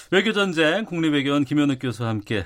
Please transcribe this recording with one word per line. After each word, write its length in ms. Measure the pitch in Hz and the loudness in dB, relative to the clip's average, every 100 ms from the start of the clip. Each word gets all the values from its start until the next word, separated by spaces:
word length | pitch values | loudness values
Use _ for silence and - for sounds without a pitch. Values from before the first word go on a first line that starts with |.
| - | -2
외교전쟁, 720 | 180 233 202 196 160 156 185 | 0 2 2 0 2 2 0
국립외교원 600 | 226 175 160 147 135 143 | -2 -2 0 0 0 0
김현욱 340 | 139 147 143 127 | 0 0 0 0
교수와 280 | 131 120 117 | -4 -4 -4
함께 360 | 110 - 107 | -4 -4 -4